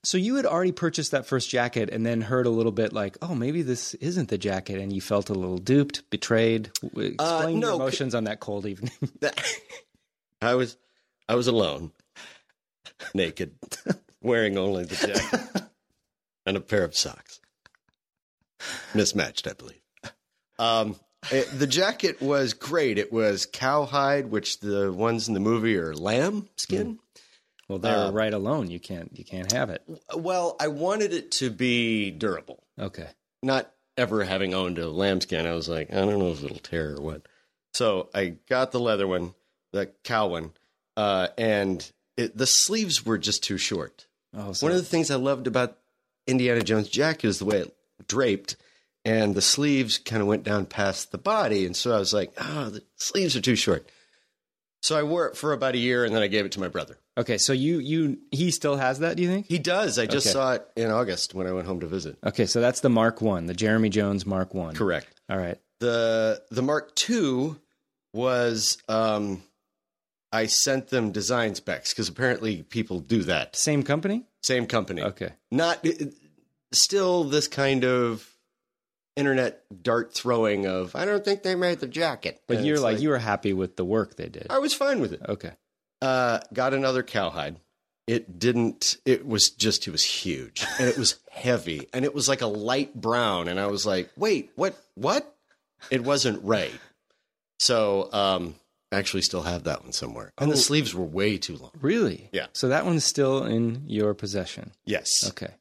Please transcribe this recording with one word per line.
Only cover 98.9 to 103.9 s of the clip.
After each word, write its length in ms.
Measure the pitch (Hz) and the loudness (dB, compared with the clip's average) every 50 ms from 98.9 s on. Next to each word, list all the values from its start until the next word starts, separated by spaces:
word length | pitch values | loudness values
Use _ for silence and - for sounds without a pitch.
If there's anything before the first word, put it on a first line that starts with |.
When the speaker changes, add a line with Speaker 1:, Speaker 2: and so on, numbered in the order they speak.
Speaker 2:
I 60 | 101 98 | -2 -2
actually 240 | 98 - - 95 | 0 0 -2 0
still 200 | 90 - - 90 | 0 0 -2 -2
have 220 | 76 87 87 87 - | -2 -2 -4 -2 -2
that 180 | 80 73 - | -4 -4 -4
one 100 | - - | -6 -8
somewhere. 400 | - - 67 60 - 117 110 - _ - | -8 -8 -8 -8 -10 -12 -14 -14 _ -2
And 120 | 139 151 | 0 2
the 40 | 151 | 4
Speaker 1:
Oh. 20 | 139 | 4
Speaker 2:
sleeves 360 | 127 - 143 147 139 104 90 | 2 4 4 2 0 0 -4
were 100 | 90 90 | -4 -4
way 340 | 78 80 95 101 107 104 92 | -4 -2 0 0 0 0 -2
too 180 | - - 82 | -4 -8 -8
long. 140 | - 127 120 - 160 | -12 -14 -18 -12 -4
Speaker 1:
Really? 480 | 135 143 208 233 208 120 85 - - - | 0 0 2 2 2 0 -2 -4 -12 -6
Speaker 2:
Yeah. 140 | - 185 - - | -6 -6 -6 -4
Speaker 1:
So 160 | _ - - 127 | _ -2 0 2
that 160 | 131 156 - | 2 2 2
one's 200 | 180 170 156 139 | 2 2 2 2
still 400 | - - 147 139 131 135 135 127 | 0 2 2 2 2 2 0 0
in 400 | 113 113 113 117 117 113 131 147 | 0 0 2 2 0 -2 -4 -6
your 260 | 147 | -4